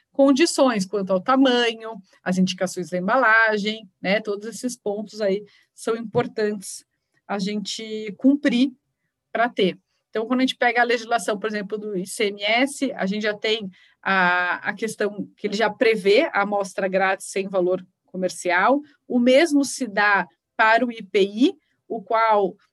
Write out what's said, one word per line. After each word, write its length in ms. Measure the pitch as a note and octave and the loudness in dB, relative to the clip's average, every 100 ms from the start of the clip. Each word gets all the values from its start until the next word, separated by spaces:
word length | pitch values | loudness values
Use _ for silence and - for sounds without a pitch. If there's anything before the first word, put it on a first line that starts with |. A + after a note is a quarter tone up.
| _ | _
condições, 720 | - C#4 C4 E4+ - C4 A3 F#3+ | 2 4 6 2 4 2 2 -2
quanto 260 | G#3 F#3+ | -4 -2
ao 100 | F#3+ | -2
tamanho, 760 | F3+ C4+ C4+ A#3+ A#3 A3+ A3 A3 - _ | 2 4 4 4 2 -2 -10 -16 -18 _
as 160 | - F#3 | -4 0
indicações 520 | F#3 F#3 F#3 - E3 | 0 0 -4 -4 -6
da 80 | F3+ | -4
embalagem, 920 | F#3 B3+ A#3 A3 A3+ G#3+ G#3 A3 - _ | 0 2 4 4 4 2 -2 -6 -10 _
né, 180 | F3+ G#3+ | -2 -2
todos 280 | A3 G3+ A3 | -2 -6 -8
esses 280 | F#3+ B3 B3 | -10 -8 -8
pontos 460 | G#3+ G3+ G#3 G#3+ | -6 -6 -8 -4
aí 220 | G3+ G3 G#3 _ _ | -2 -2 -6 _ _
são 220 | - - A#3 | -10 -6 -6
importantes 880 | A3+ A#3+ A#3+ - G#3 G#3 - - - _ _ _ - | -4 -2 -2 -2 -4 -4 -10 -16 -20 _ _ _ -10
a 140 | G3+ | -6
gente 760 | F#3+ G#3 G3 - A3 G#3+ G#3+ F#3+ | -4 -6 -8 -10 -10 -10 -10 0
cumprir 560 | C4 C#4+ D4 A#3+ C4+ - _ _ _ _ _ | 2 2 2 2 0 -2 _ _ _ _ _
pra 160 | A3 B3 | -2 0
ter. 300 | A#3+ F#3 D#3+ _ _ _ | 2 0 -2 _ _ _
Então, 180 | A3 A3+ | -6 -2
quando 120 | B3+ | 0
a 40 | |
gente 140 | C4 - | 0 0
pega 240 | A#3+ A#3 | 0 2
a 20 | |
legislação, 560 | A#3+ A#3+ A3 A#3 F#3+ G#3 | 2 0 0 -2 -2 -4
por 80 | G#3+ | -4
exemplo, 300 | G#3 G3 G#3+ | -6 -6 -8
do 200 | G#3 G3 | -6 -8
I 80 | F#3+ | -6
C 200 | - G#3 | -4 -4
M 180 | G3+ | -4
S, 480 | G3+ A#3 C#4 - C4 | -2 0 0 -2 -6
a 140 | - F#3+ | -4 -4
gente 180 | G#3 | -2
já 100 | G#3+ | -4
tem 360 | G#3 A3 A3 F#3+ - _ _ | -4 -2 -2 -4 -14 _ _
a, 520 | F#3+ F#3+ F3+ F3+ F3+ - | -2 2 2 2 0 -4
a 180 | - | -6
questão 560 | G3+ A3 - G#3 G#3 - _ | -6 -6 -4 -4 -4 -10 _
que 100 | G3+ | -6
ele 80 | G3+ | -2
já 140 | G#3+ | -2
prevê 600 | - D#3+ A3 F#3+ G#3+ E4 | 2 0 2 4 4 4
a 80 | - | 0
amostra 480 | G3+ G3+ G3 - G3 | 0 -2 -4 -4 -2
grátis 380 | F#3 F#3+ F#3+ - | 0 0 -2 -6
sem 200 | G3 G3 | -6 -4
valor 340 | F#3+ F3+ F#3 F#3 _ _ | 0 0 0 -6 _ _
comercial. 760 | F#3 F#3 - F3+ F3 G#3 C#4+ D4 _ - | -6 -6 -4 -2 2 2 2 -2 _ -4
O 100 | B3 | 2
mesmo 460 | A#3+ C4 E4 C#4+ | 4 6 6 2
se 240 | C4 - B3 | 0 -4 -6
dá 400 | G3+ G#3 G3 F#3 _ _ - | 0 2 2 0 _ _ 0
para 280 | A3 A3+ A#3+ | 4 4 2
o 60 | |
I 100 | A3+ | -4
P 200 | F#3+ G#3 | -4 0
I, 320 | G3 G#3 D4 - _ _ - | 0 2 2 2 _ _ -10
o 140 | A3+ | -10
qual 560 | - A3+ A3+ G#3 G3 - _ | -2 0 2 2 2 -4 _